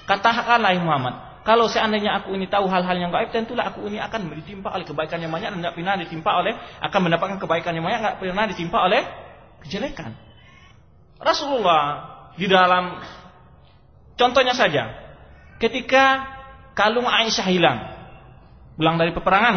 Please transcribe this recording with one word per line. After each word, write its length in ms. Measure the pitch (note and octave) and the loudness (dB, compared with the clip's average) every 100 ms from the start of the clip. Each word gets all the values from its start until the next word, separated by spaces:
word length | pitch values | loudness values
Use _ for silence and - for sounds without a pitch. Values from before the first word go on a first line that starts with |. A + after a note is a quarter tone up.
| - | -2
Katakanlah, 720 | G3 - A3+ A#3 A#3 G#3 F3+ | 2 2 2 2 4 4 2
Muhammad, 640 | E3 C#3+ B2 - - - | 2 0 -2 -6 -16 -6
kalau 240 | - A#3 A3 | 2 4 4
seandainya 560 | A#3 G#3+ G#3+ G3+ G3 | 2 0 0 0 -2
aku 160 | F#3+ F#3+ | -2 -4
ini 80 | F#3 | 0
tahu 240 | G3+ F#3+ | 0 2
hal-hal 240 | F#3 F3+ | 0 0
yang 160 | F3 F3 | -2 0
gaib, 240 | E3 A#3 | -2 0
tentulah 400 | A#3 A3+ A#3+ F#3+ | -2 -2 -4 -4
aku 160 | F#3+ G#3 | -6 -8
ini 80 | G#3+ | -6
akan 320 | G3+ A3+ E3+ D#3 D3+ | -6 -6 -8 -10 -12
ditimpa 320 | G3 G3+ F#3+ | -12 -8 -8
oleh 80 | D#3+ | -6
kebaikan 320 | D3+ D#3+ E3+ | -6 -4 -4
yang 160 | E3 | -6
banyak 200 | E3 A3 | -6 -6
dan 40 | E3+ E3+ | -6 -6
tidak 80 | |
pernah 200 | D#3 F3+ G3 | -4 -2 -2
ditimpa 340 | D#3+ D#3+ E3 E3+ | -4 -4 0 0
oleh, 160 | F3+ A#3 - - D#3 | 0 -4 -10 -8 -2
akan 140 | G3+ | 2
mendapatkan 360 | F3 E3 F#3+ G3 | 2 2 0 -4
kebaikan 320 | G3+ E3 E3+ | -2 -2 -2
yang 120 | E3 E3+ | -4 -2
banyak, 160 | A3+ | -2
tidak 160 | G#3+ - | -2 -4
pernah 240 | F#3 F#3 A3 | -4 -2 -2
ditimpa 320 | F3+ E3+ A3 | -2 -2 2
oleh 240 | F#3 A#3 F4+ - - - - - D3 | 4 2 0 -10 -18 -20 -20 -20 -10
kejelekan. 480 | G3 C#4+ - C3+ - - - - - - - _ _ - - | -8 -8 -8 -12 -14 -20 -20 -20 -20 -20 -20 _ _ -20 -4
Rasulullah 680 | D4+ - C#4+ C4 F#3 D#3+ C#3+ C#3+ - - - - | -2 0 -2 0 4 4 2 -4 -12 -18 -16 -6
di 80 | F#3+ | 2
dalam, 520 | F#3 F3+ F3+ F3+ F3+ - - - - - - - - _ - - - | 6 6 4 0 -10 -14 -18 -20 -20 -20 -20 -20 -20 _ -20 -10 0
contohnya 400 | B3 C4 B3+ B3 | 4 4 4 4
saja, 320 | G3 C#3 A2+ - - - - - - - | 2 2 -4 -12 -18 -20 -20 -20 -18 -4
ketika 640 | - B3 B3 C4 C4+ C4+ C#4 - - - - | -2 -2 2 4 6 2 -4 -14 -18 -20 -10
kalung 320 | - G#3 A#3+ A#3+ | 0 2 2 2
Aisyah 400 | G3 A3+ G#3+ F#3+ | 2 2 0 0
hilang, 340 | F3+ E3 A#2 - - - - - - - - - | 4 2 2 -8 -16 -18 -20 -20 -20 -20 -20 -14
pulang 240 | - D#3+ E3 | -2 0 2
dari 160 | E3+ | 0
peperangan 420 | E3+ F#3+ F#3+ A#3 | 0 0 2 4